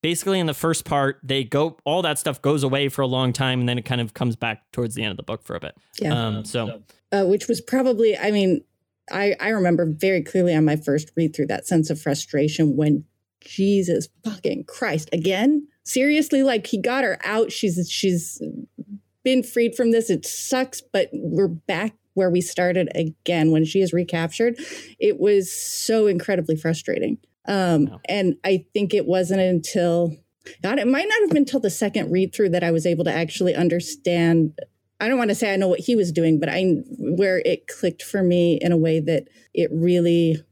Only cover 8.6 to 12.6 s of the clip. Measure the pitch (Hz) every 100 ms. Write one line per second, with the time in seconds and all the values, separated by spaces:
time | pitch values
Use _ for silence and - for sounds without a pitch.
8.6 | _ _ _ _ - 185 202 - 196 220
9.6 | 175 170 160 151 190 185 151 185 175 156
10.6 | 156 151 151 147 151 - 160 156 143 101
11.6 | - 170 156 156 156 139 - 147 151 151